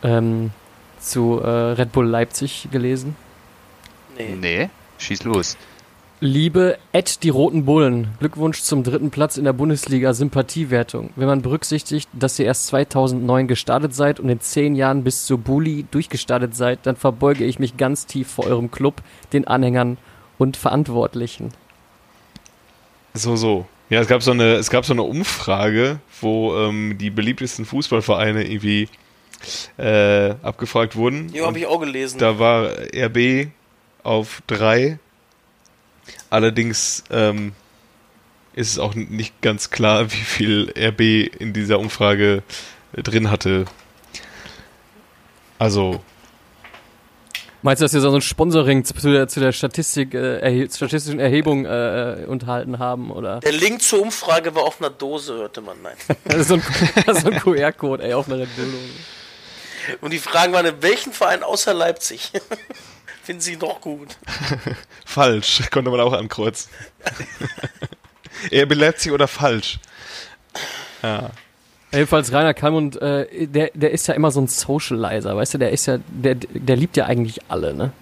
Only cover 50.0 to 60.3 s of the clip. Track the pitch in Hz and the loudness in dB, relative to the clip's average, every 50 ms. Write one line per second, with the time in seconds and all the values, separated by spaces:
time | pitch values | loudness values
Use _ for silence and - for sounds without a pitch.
50 | 135 131 - 127 127 127 127 - - 131 123 127 131 123 - - 147 127 - 156 | -2 -2 -2 -4 -2 -2 -2 0 0 2 2 2 0 -2 -4 -6 -4 -2 -2 -4
51 | 147 147 147 143 135 131 127 147 156 156 147 139 135 78 98 120 120 117 90 120 | -4 -4 -4 0 2 2 4 4 4 2 2 0 0 -2 -2 -2 -2 0 -2 -2
52 | 120 123 117 - 82 - 131 131 117 120 123 123 123 127 123 120 123 123 123 123 | -4 -4 -6 -8 -8 -6 -6 -6 -6 -4 -6 -6 -4 -6 -6 -6 -4 -4 -4 -6
53 | 123 110 101 87 113 98 98 120 - 151 147 156 170 214 226 233 - - - 202 | -8 -10 -10 -8 -8 -6 -8 -2 -2 0 0 2 0 0 0 0 -2 2 2 2
54 | 202 220 220 - - - 165 165 165 165 156 160 - 156 156 - 170 147 135 - | 2 0 -4 -6 0 2 2 2 2 0 -2 0 0 0 -2 -4 -6 -6 -6 -6
55 | 143 135 147 156 143 147 123 117 107 104 - - 110 101 92 - 90 87 - - | -8 -6 -6 -8 -8 -8 -8 -8 -8 -10 -10 -14 -14 -14 -16 -14 -14 -16 -16 -16
56 | - - - - _ - 151 165 151 151 185 170 - - 135 - 185 156 - 220 | -6 -6 -6 -6 _ -2 0 0 4 4 2 2 2 -2 0 0 0 2 2 2
57 | 185 - 220 170 156 160 208 151 - 190 175 143 143 151 151 - - 143 135 131 | 2 4 2 2 2 2 0 2 2 2 2 4 2 0 0 -2 -4 -4 -4 -4
58 | - 113 120 131 139 135 135 131 127 123 120 127 123 131 131 127 127 127 123 - | -2 -2 -2 -2 -2 -2 -4 -6 -6 -8 -8 -8 -8 -8 -8 -10 -12 -14 -16 -18
59 | 165 - - - - - - - - - - - - - - - - - 143 - | -18 -18 -18 -20 -20 -20 -20 -20 -20 -20 -20 -20 -18 -16 -14 -10 -10 -10 -10 -8
60 | - 147 160 165 - - | -8 -8 -8 -6 -6 -2